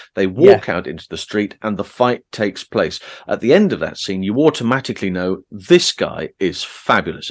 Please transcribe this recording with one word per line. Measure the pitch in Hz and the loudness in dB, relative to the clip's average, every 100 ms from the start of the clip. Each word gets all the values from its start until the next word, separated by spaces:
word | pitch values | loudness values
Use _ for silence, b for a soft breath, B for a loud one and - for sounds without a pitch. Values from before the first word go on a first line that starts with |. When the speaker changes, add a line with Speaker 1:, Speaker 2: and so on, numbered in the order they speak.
| B - | B -2
Speaker 1:
they | |
Speaker 2:
Yeah. | 95 98 185 101 | -2 6 6 6
Speaker 1:
walk | - | 2
out | 87 64 | -6 -6
into | - - | -12 -12
the | 85 | -12
street | - 107 104 - | -6 -4 -4 -6
and | 107 95 | -6 -6
the | - | -6
fight | - 123 - _ | 0 0 0 _
takes | - 104 - - | -4 -4 -4 -6
place. | 113 80 - B B B | -2 -2 -4 B B B
At | 104 | -2
the | 110 | 4
end | 180 202 | 4 4
of | 95 | 0
that | 80 80 | -4 -6
scene, | - 95 | -6 -4
you | 95 123 | -2 2
automatically | 156 143 117 131 127 110 98 | 2 2 -2 -2 -2 -6 -4
know | 90 92 95 - | -2 -2 -4 -8
this | 104 95 175 - | -10 2 4 2
guy | - - - 80 - | -2 -6 -4 -10 -4
is | 92 71 - | -4 -4 -12
fabulous. | - - 110 85 - - | -10 0 2 2 -8 -8